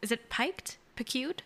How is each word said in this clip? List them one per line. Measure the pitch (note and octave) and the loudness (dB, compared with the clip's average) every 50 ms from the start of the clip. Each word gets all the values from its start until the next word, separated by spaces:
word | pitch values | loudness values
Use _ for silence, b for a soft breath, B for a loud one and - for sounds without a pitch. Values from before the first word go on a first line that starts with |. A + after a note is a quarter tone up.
is | - G#3+ | 2 2
it | A#3 A#3 - - | 0 0 0 -2
piqued? | - - A#3 C#4+ F#4+ - - - - - - - - | 2 2 2 2 2 -2 -6 -10 -10 -12 -16 -18 -6
Piqued? | - A#3+ - - C4 B3+ C#4+ F#4 - - | -6 -4 -2 0 0 0 0 -2 -6 -8